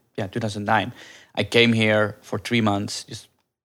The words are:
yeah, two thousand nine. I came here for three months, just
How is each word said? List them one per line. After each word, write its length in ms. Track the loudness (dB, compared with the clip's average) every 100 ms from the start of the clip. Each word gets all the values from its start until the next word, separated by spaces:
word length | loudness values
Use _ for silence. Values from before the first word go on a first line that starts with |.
| _ -10
yeah, 120 | -8
two 120 | -6
thousand 260 | -6 -6 0
nine. 280 | 0 0 -8 -20 -20 -8 -6
I 80 |
came 300 | 0 4 4
here 420 | 4 4 4 2 -4
for 180 | -10 -8
three 220 | -2 0
months, 420 | 2 0 -4 -10
just 240 | -12 -16 -18 _ _ _